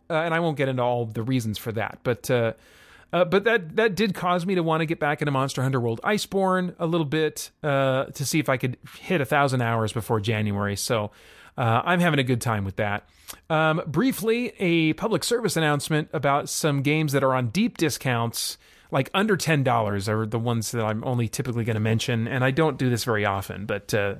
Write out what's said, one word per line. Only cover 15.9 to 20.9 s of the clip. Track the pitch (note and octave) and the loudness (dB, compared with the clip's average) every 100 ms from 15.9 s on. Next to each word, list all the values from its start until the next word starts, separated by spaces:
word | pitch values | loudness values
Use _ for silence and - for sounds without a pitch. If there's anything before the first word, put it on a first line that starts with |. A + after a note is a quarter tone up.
| D3+ C#3+ | -2 -2
about | D#3+ C#3 C#3+ - | -2 0 0 -2
some | - D#3 C#3 | -2 0 2
games | C3+ D#3 D#3 | 2 2 2
that | C#3 | 2
are | C3+ | 4
on | B2+ A#2+ | 2 0
deep | F3 A#3 - | 0 0 0
discounts, | D#3 - C3+ A#2+ A#2 - - - - - _ | -2 0 -2 0 -2 -4 -8 -8 -18 -20 _
like, | D3 C3 | -2 0
under | F#3+ G#3+ F#3+ | 0 2 2
ten | - D3+ | 2 2
dollars | C3 A#2+ G#2 G2+ G2+ | 2 2 2 0 0
are | G#2+ A2 | -2 0
the | A#2 | -2
ones | A#2+ A#2 G#2 | 0 -2 -2
that | A#2+ | -2
I'm | G#2+ | -2